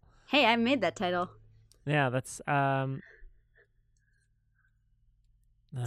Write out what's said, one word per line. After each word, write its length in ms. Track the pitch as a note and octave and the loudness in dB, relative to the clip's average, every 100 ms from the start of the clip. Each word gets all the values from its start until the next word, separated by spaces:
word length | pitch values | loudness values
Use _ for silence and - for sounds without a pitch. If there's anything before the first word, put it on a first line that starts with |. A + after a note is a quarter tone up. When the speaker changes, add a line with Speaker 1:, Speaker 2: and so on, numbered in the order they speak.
| _ _ - | _ _ -2
Speaker 1:
Hey, 180 | C#4+ A3+ | 2 4
I 80 | |
made 260 | A#3 A#3 C#4 | 4 2 2
that 120 | F3 | 0
title. 340 | - F3+ F3+ F3+ - - - _ _ C#3 | -2 -2 -2 -4 -10 -20 -20 _ _ -2
Speaker 2:
Yeah, 220 | D3+ C3 | 0 2
that's, 320 | C3 - - - | 0 -6 -10 -2
um, 560 | C#3+ C#3 C3+ C3+ C3+ - - - _ _ _ _ _ _ _ _ _ _ _ _ _ _ _ _ _ _ _ _ _ _ _ _ | 0 2 0 -2 -6 -12 -20 -20 _ _ _ _ _ _ _ _ _ _ _ _ _ _ _ _ _ _ _ _ _ _ _ _
uh, 40 | B2+ | -8